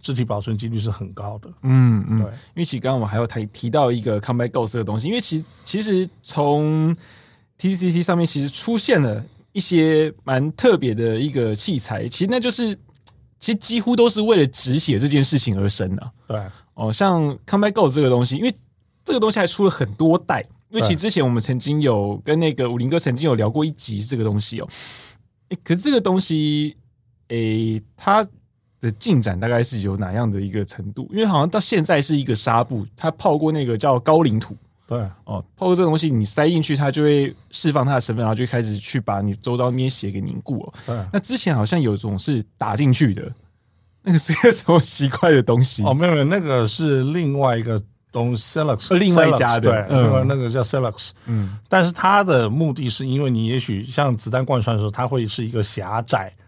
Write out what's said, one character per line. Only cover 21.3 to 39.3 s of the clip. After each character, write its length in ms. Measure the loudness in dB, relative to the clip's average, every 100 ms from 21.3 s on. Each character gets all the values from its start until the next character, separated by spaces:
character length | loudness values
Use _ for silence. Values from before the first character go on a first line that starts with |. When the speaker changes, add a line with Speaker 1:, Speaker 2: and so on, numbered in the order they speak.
| 0
Speaker 2:
曾 200 | -2 -4
经 240 | -2 0
有 340 | 2 0 -2 -6
跟 140 | -2 0
那 140 | 0
个 160 | 0 -2
武 80 | -2
林 100 | 0
哥 100 | 0
曾 160 | 0
经 140 | -2 0
有 60 |
聊 160 | 2 0
过 120 | 0
一 80 | -2
集 300 | -4 -8 -6
这 160 | -4 -2
个 80 |
东 160 | -2 -2
西 180 | -4 -8
哦。 80 | -10 -14 -16 -18 -20 -20 _ _ _
诶， 80 | -10
可 120 | -4
是 60 | -2
这 80 | 2
个 100 | 2
东 180 | 2 0
西， 560 | 0 0 0 0 -2 -6 _ _ _ _ _
诶， 540 | -4 -2 0 -2 -4 -8
它 320 | _ 2 2 0 -8 _ _ _ _
的 100 | -6
进 280 | -4 0 2
展 180 | 2 -2
大 100 | 0
概 140 | 0
是 180 | 0 -2
有 180 | -4 -4
哪 140 | -4
样 180 | -2 -2
的 100 | -2
一 100 | -4
个 140 | -6
程 260 | -6 -8 -12
度？ 120 | -12 -8
因 60 | -2
为 80 | 2
好 120 | 2
像 120 | 2
到 100 | 0
现 240 | 0 -2
在 160 | 2 0
是 160 | 2 -2
一 80 |
个 100 | 0
纱 300 | -2 0 0
布， 220 | 0 -4 -8 -6
它 140 | -6
泡 260 | -2 0 2
过 160 | 0
那 140 | 0 -2
个 100 | 0
叫 220 | 2 2
高 240 | 4 4
岭 180 | 4 0
土。 160 | -4 -14 _ _ _
Speaker 1:
对。 120 | -6 -6 -10
Speaker 2:
哦， 200 | -10 -10 -10 _
泡 100 | 0
过 80 |
这 80 | 2
个 40 | 2
东 120 | 2
西， 100 | 2
你 160 | 0
塞 240 | 0 2 2
进 140 | 2
去， 140 | 0 0
它 140 | 0
就 120 | 2
会 320 | 4 4 2 -4 _
释 220 | -4 0
放 120 | 0
它 100 | 2
的 60 | 0
成 140 | 0
分， 100 | -2
然 40 | 0
后 60 |
就 120 | 0 -2
开 160 | -2
始 140 | -2 -4
去 240 | -4 -4
把 200 | -2 -2
你 140 | -2